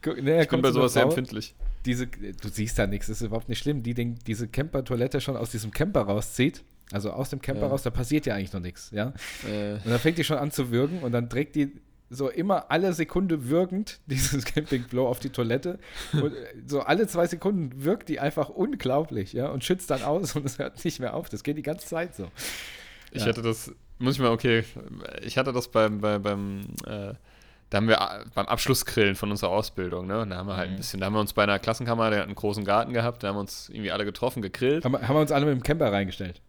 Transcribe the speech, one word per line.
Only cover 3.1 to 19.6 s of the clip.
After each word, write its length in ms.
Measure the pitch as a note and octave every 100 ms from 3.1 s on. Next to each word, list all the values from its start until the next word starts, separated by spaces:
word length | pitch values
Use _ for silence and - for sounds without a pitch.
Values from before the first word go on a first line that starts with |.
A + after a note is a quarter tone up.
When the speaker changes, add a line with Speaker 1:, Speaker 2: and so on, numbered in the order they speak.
| A2
Speaker 1:
ist 60 | A2+
überhaupt 240 | A2+ -
nicht 80 | A#2
schlimm. 240 | C#3+ D3
Die 100 | A#2
den, 220 | A#2+ A#2+ A#2+ -
diese 220 | A2 A#2
Camper-Toilette 720 | - D3+ C#3 B2+ B2 B2 C#3+
schon 160 | B2+ B2+
aus 140 | A2+
diesem 200 | A2+ G#2+
Camper 320 | - F3+ G3
rauszieht, 600 | G2+ G2+ A2 - C3 - - - -
also 200 | G2+ G2+
aus 160 | - C3+
dem 140 | C#3
Camper 200 | - C3
Speaker 2:
Ja. 60 | -
Speaker 1:
raus, 140 | C3+
da 80 | B2+
passiert 340 | A#2 A#2+ D3+
ja 100 | D3 G2+
eigentlich 180 | F#2+
noch 60 | G2
nichts, 300 | F2 - -
ja? 220 | G#2 A2+ C#3 - - -
Speaker 2:
Äh. 280 | G#2 G#2
Speaker 1:
Und 120 | G#2 G2+
dann 120 | A#2+
fängt 180 | C3 E3+
die 80 |
schon 140 | D#3 D3+
an 120 | C#3+
zu 200 | - B2+
würgen 300 | A#2 C#3+ F3+
und 120 | C3
dann 160 | A#2+ A#2+
trägt 280 | A#2+ D3 D3+
die 160 | C#3+ - _ _ _
so 220 | B2 C3+
immer 400 | C3 F3+ F#3 -
alle 240 | D#3 F#3+
Sekunde 560 | E3 D#3+ F3+ F#3+ D#3+ A#2+
würgend 500 | D#3+ F#3 F#3 G#3+ -
<laughs> 40 | -
dieses 400 | C3+ C3+ C#3 -
Campingklo 600 | - D3+ C3 A#2+ B2 B2+
auf 120 | B2
die 100 | C#3
Toilette. 500 | - A#2 B2 F3+ F#3 - - -
Und, 180 | D3+ C#3+
äh, 200 | - - - A#2+
so 140 | C#3
alle 260 | A#2 D#3+ A3
zwei 200 | E3+ F3
Sekunden 580 | E3+ F#3 G3+ D3 C3
wirkt 240 | C#3 A3 -
die 100 | D#3
einfach 300 | C#3 - C#3+
unglaublich, 840 | - G3 C4 B2+ C3+ D#3+ A#2 F#2+
ja, 140 | A#2+ C#3
und 140 | C#3